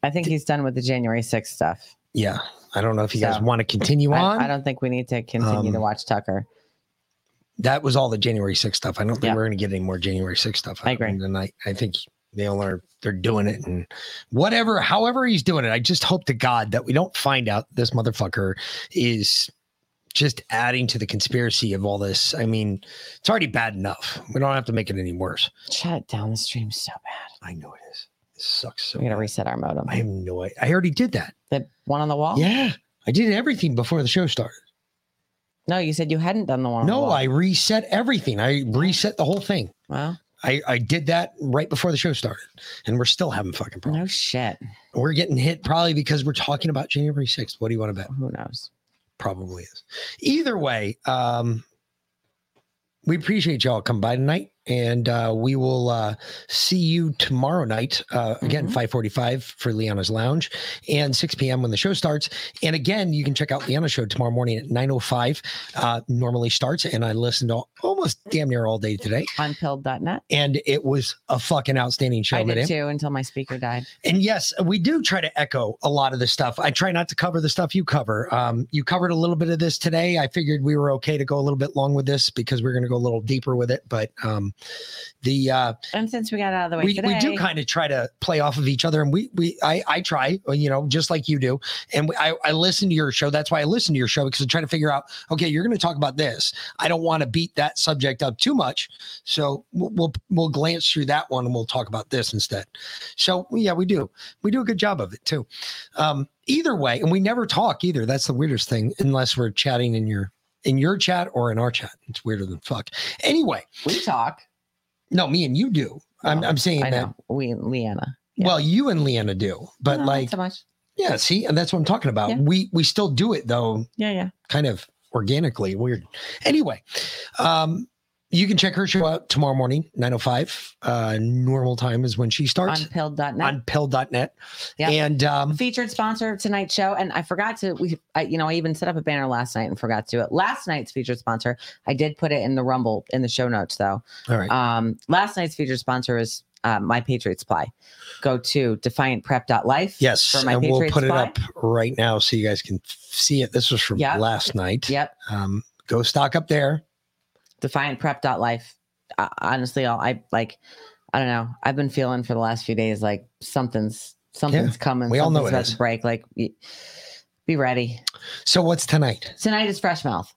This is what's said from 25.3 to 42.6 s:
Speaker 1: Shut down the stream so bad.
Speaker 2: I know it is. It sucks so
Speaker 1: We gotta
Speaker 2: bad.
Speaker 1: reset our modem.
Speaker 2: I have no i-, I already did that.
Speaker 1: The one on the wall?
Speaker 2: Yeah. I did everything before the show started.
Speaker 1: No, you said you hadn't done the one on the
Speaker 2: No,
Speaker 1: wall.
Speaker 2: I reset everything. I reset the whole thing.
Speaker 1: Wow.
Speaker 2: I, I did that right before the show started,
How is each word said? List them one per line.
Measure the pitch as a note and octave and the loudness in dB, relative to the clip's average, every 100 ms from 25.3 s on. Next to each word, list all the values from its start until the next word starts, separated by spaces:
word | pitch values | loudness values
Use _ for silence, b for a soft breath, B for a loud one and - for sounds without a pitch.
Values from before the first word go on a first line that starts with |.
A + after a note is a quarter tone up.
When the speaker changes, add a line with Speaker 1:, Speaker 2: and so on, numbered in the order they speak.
| E2 - B B | -2 -4 B B
Speaker 1:
Shut | - F3 E3 - | -6 -2 -4 -4
down | A2+ G#2 | -6 -2
the | A2 | -4
stream | - B2 A2 | -4 -4 -4
so | - - | -6 -8
bad. | - - - - - - | -12 -12 -14 -14 -16 -14
Speaker 2:
I | |
know | - D3+ | -14 -14
it | - - | -20 -20
is. | - - _ _ _ | -18 -20 _ _ _
It | |
sucks | - - A#2+ - | -4 -2 -4 -6
so | - - | -6 -2
Speaker 1:
We | |
gotta | B2 G#2+ | 0 0
Speaker 2:
bad. | |
Speaker 1:
reset | G#2+ - - | -2 -2 -2
our | A#1+ | -2
modem. | C#2 - - | -2 -2 -2
Speaker 2:
I | A#2 | -2
have | A2+ | -2
no | F#2+ F2+ F2+ | -4 -6 -6
i-, | F#2 - | -6 -2
I | A#2+ | 2
already | F3 F3 | 2 2
did | C#3+ B3 | 2 0
that. | - - - _ | 0 -6 -14 _
Speaker 1:
The | C#3 - _ | -4 -4 _
one | - C#3+ | -4 -2
on | D3+ | 0
the | D3 | 0
wall? | D3+ D#3 | 0 2
Speaker 2:
Yeah. | E3 A#3+ C4 D3 _ _ - | 2 4 0 -2 _ _ 0
I | |
did | C3+ A3+ | 2 4
everything | G#3 D4+ A#3+ E3+ | 2 2 0 0
before | A#2+ A#2 E3 | 0 0 0
the | B2+ | 2
show | - F3 | 2 2
started. | - A#2 - _ _ _ _ _ _ _ _ _ _ - | 0 -4 -8 _ _ _ _ _ _ _ _ _ _ -4
Speaker 1:
No, | F3+ | 0
you | E3 | 0
said | D3+ D#3 | 0 0
you | D#3 | 2
hadn't | E3 G#3 G3+ | 2 0 0
done | B2+ | 0
the | C3 | 0
one | A#2 | 2
on | C#3+ | 2
the | |
Speaker 2:
No, | A#3+ | 2
Speaker 1:
wall. | C#4 | 2
Speaker 2:
I | D#3 | 2
reset | C3 C3+ F#3 F3 - A3 | 4 4 4 2 2 2
everything. | G#3+ F#3+ A#3+ A#3+ C#3 G#2 | 2 0 2 0 0 0
I | A#2 C#3+ B2+ | 2 2 2
reset | A#2 F3+ F#3 G#3 - | 2 2 2 0 2
the | |
whole | D3+ G3 | 0 0
thing. | - G3 F#2+ _ _ | 0 -2 -2 _ _
Speaker 1:
Wow. | C#3 D3+ F3 _ _ | -6 -4 -8 _ _
Speaker 2:
I, | - C#3 - | -2 0 0
I | B2 | -2
did | G#2+ E3 D3 | 2 0 2
that | E3 F3 - | 2 0 -6
right | C#3 C3 D#3 | 0 0 0
before | C#3+ F3+ | 0 0
the | D3+ | 2
show | F3+ | 0
started, | C#3 G#2+ - - - | 0 -4 -6 -14 -20